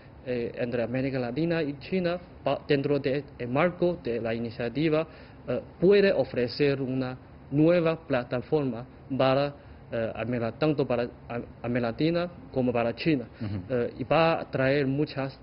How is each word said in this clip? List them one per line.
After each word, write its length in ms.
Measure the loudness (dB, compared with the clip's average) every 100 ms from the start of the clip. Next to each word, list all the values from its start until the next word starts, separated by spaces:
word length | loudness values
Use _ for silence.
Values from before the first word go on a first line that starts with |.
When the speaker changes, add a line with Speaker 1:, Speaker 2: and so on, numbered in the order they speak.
| -20 -14 -6
Speaker 1:
eh, 260 | -4 -4 -4
entre 260 | -4 -2
América 360 | -2 -2 -2 -2
Latina 440 | -4 -2 0 0
y 160 | -2 -6
China, 380 | -4 -2 -2 -4 -10 -6
pa-, 200 | -2 -2 2
dentro 320 | 2 2 0
del 260 | 0 -2 -6 -10 -2
marco 520 | 2 2 2 0 0
de 200 | -4 -4
la 100 | -2
iniciativa, 720 | -4 -4 -4 -4 0 2 2 -2 -10 -20 -16 -6
eh, 140 | -6 -6 2
puede 320 | 6 8 6
ofrecer 680 | 4 0 0 -2 2 2 2
una 380 | -2 -2 -4 -6 -16 -20 -2
nueva 440 | 4 6 6 4
plataforma 920 | 0 0 -2 0 -4 0 0 0 -4 -10 -18 -8 2
para, 360 | 4 4 0 -4 -18 -20 -8
eh, 200 | -4 -4
América, 360 | -4 -4 -2 -2
tanto 340 | 0 0 2 0
para 160 | 0 -2 -8 -10
Am-, 160 | -8 -10 -8
América 280 | -4 0 -2
Latina 400 | 0 0 0 -4 -8 -6
como 220 | -2 0
para 220 | 2 0
China. 320 | 0 0 0 -2 -8
Speaker 2:
Ujú. 220 | -6 -6 -2
Speaker 1:
Eh, 260 | -2 -2 -4
y 60 |
va 360 | 2 4 4 2
a 100 | -2
traer 360 | 0 2 2 2
muchas 520 | 0 -2 -4 -6 -8